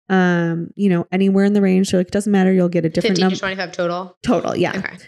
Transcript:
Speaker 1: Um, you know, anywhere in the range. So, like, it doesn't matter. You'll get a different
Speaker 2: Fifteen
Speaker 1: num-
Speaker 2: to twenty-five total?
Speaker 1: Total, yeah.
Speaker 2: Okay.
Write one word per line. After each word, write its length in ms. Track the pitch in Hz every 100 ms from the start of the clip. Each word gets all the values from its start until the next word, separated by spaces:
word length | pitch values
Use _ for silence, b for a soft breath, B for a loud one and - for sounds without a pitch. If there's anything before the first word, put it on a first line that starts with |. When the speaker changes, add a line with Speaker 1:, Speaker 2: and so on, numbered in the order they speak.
| -
Speaker 1:
Um, 600 | 190 180 175 170 165 170 -
you 120 | 202
know, 180 | 175 -
anywhere 340 | 185 196 196
in 80 | 196
the 80 | 208
range. 280 | 196 185 196
So, 80 | 185
like, 80 | 180
it 40 |
doesn't 180 | 202 208
matter. 200 | 202 185
You'll 160 | 190 175
get 160 | 175
a 40 | 165
different 280 | 170 214 180
Speaker 2:
Fifteen 60 | 185
Speaker 1:
num- 60 |
Speaker 2:
to 40 | 185
twenty-five 340 | 190 190 175
total? 440 | 180 175 175 185 -
Speaker 1:
Total, 320 | - 170 - -
yeah. 200 | 180 190
Speaker 2:
Okay. 180 | - 180